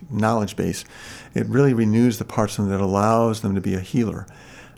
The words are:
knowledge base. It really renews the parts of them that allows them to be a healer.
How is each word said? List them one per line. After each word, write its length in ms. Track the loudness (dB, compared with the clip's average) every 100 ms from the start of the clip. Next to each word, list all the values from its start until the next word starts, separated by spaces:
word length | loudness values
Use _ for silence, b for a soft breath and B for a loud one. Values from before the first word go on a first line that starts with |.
| -8
knowledge 440 | -2 0 0 -2 -2
base. 300 | -4 -4 -10 B B B B
It 140 | -4 0
really 260 | 2 4
renews 440 | 4 2 4 2 2
the 80 | -4
parts 320 | -2 -2 0
of 80 | -2
them 60 |
that 120 | 0
allows 580 | 0 2 4 4 2 0
them 140 | -2 -2
to 60 |
be 120 | -2
a 60 | -4
healer. 480 | -2 -2 -2 -4 -12 B B B B